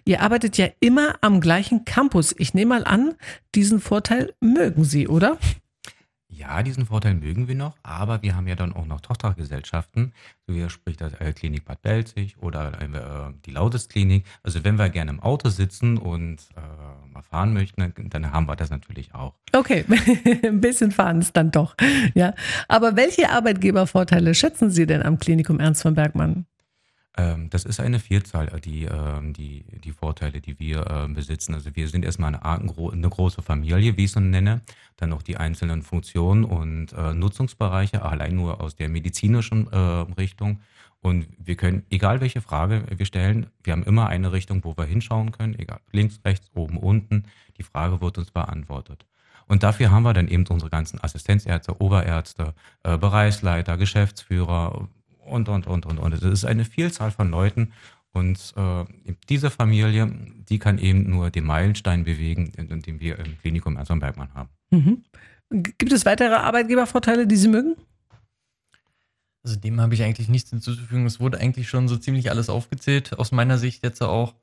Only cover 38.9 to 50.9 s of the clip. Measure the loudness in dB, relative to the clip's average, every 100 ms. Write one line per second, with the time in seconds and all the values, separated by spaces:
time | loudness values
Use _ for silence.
38.9 | -4 -6 -2 2 2 2 -2 0 0 0
39.9 | 0 -4 -6 -6 -4 -6 -6 -10 _ _
40.9 | _ -2 -2 -2 -10 -8 -2 0 0 -2
41.9 | 0 0 2 -2 -4 -6 -2 0 -2 -4
42.9 | -6 -4 0 0 0 -2 _ -4 -2 2
43.9 | 2 2 0 -2 -2 -2 -4 -4 -6 -2
44.9 | -2 -2 -2 -4 -4 -6 -6 -10 -14 _
45.9 | 0 0 0 -2 -4 -4 -8 -6 -4 0
46.9 | 0 2 -2 -4 _ _ -20 -12 -4 -2
47.9 | 0 -2 -4 -6 -6 -6 -6 -10 -12 -12
48.9 | -20 _ _ _ _ _ 4 4 4 6
49.9 | 6 6 4 2 2 2 0 -2 -4 -4